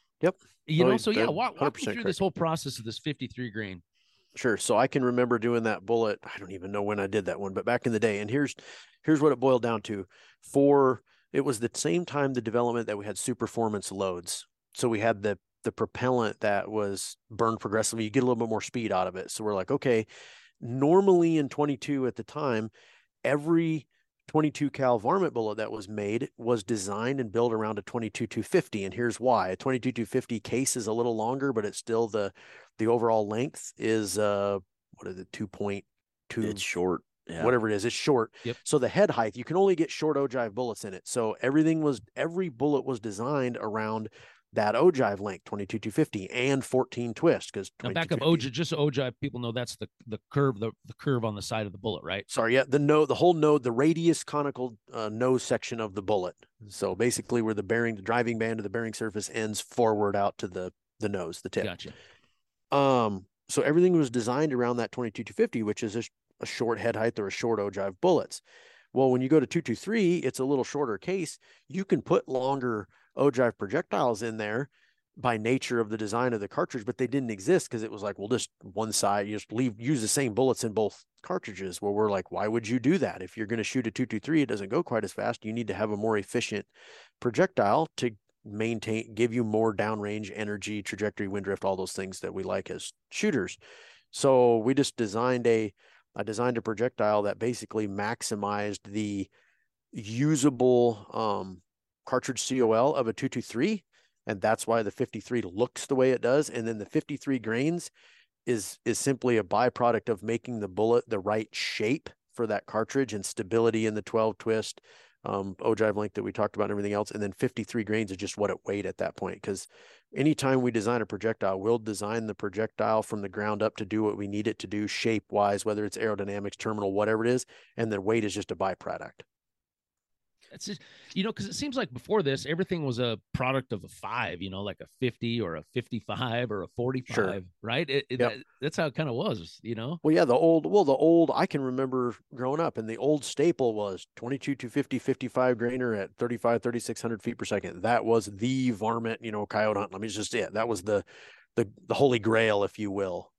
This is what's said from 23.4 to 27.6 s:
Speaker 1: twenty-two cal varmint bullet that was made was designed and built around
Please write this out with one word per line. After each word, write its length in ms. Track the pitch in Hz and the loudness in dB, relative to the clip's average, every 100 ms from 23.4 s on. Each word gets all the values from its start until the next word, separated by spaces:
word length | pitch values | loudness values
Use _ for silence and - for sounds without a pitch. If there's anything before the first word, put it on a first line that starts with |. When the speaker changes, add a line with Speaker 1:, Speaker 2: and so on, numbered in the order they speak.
| 147 165 165 160 - _ _ _ - | 2 2 2 -2 -6 _ _ _ -4
Speaker 1:
twenty-two 420 | 156 156 - 143 | 0 2 0 -4
cal 280 | - 131 120 | 0 2 2
varmint 360 | 107 190 175 | 2 2 2
bullet 220 | 117 110 107 | 0 -4 -2
that 160 | 110 | -4
was 160 | 110 98 | -6 -8
made 400 | 107 101 113 131 - | -4 -2 -2 -4 -6
was 260 | 117 120 | 0 0
designed 560 | 101 113 95 101 117 135 | 0 -2 -2 -4 -2 -2
and 120 | 117 | -2
built 200 | 104 120 | 2 2
around 260 | 110 | 2